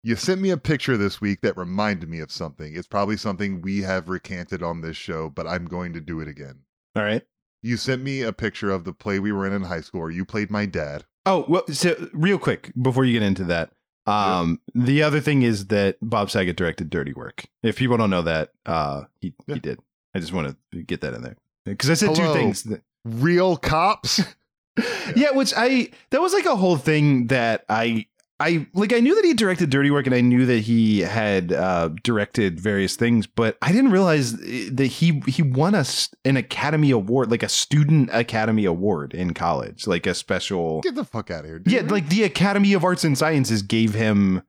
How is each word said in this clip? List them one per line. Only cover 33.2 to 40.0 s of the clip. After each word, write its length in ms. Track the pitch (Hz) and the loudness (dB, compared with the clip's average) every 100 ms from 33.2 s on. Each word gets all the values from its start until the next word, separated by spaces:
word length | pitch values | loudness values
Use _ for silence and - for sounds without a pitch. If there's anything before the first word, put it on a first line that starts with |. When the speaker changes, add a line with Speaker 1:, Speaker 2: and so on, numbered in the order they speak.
| 101 | 2
Speaker 2:
but 320 | - 113 - | 0 -2 0
I 100 | 135 | 2
didn't 200 | 202 269 | 4 4
realize, 440 | 185 185 156 123 113 | 4 4 2 0 -4
eh, 280 | - 120 98 | -8 -8 -6
that 140 | 127 135 | 0 0
he, 340 | - 165 147 - | 2 2 2 -2
he 160 | 131 | 0
won 320 | 151 127 165 | 0 2 2
a 60 | 208 | 2
s-, 280 | 135 - - _ | 0 -2 -6 _
an 140 | 131 135 | 0 0
Academy 520 | 107 - 143 156 147 | 0 -4 0 2 4
Award, 400 | 123 98 127 117 | 4 2 0 2
like, 120 | 113 | 0
a 60 | 104 | 0
student 580 | - - 147 147 160 123 | -2 2 2 6 4 4
Academy 520 | 113 117 113 110 110 | 2 0 0 2 2
Award 480 | 98 85 101 85 69 | 2 0 0 -2 -4
in 200 | 82 90 | -4 -4
college, 520 | 80 85 73 53 - - | -2 -2 -2 -4 -8 -2
like, 200 | 87 | -2